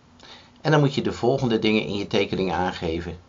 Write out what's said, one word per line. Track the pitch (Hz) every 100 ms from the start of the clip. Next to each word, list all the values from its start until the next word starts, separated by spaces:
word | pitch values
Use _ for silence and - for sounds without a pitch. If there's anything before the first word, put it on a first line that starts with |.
| _ - - - - -
En | 151
dan | 151
moet | 139
je | -
de | 104
volgende | - 120 135 127 110
dingen | 107 107
in | - 101
je | 180
tekening | 214 202 90 185
aangeven. | 82 92 92 - 165 87 87